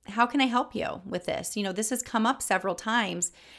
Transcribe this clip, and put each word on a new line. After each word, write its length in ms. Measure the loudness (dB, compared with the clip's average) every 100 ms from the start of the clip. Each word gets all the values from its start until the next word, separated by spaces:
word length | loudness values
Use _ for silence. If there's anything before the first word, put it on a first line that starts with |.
| -4
"How 200 | 2 2
can 140 | 4
I 60 | 4
help 300 | 2 0 -2
you 260 | -4 -6
with 220 | -6 -4 -2
this? 300 | -4 -4 -2
You 80 |
know, 80 | -2
this 180 | -2 -2
has 140 | -2
come 200 | 0 2
up 160 | 2 2
several 360 | 2 0 0 -2
times. 560 | 0 0 0 -2 -4 -6 -20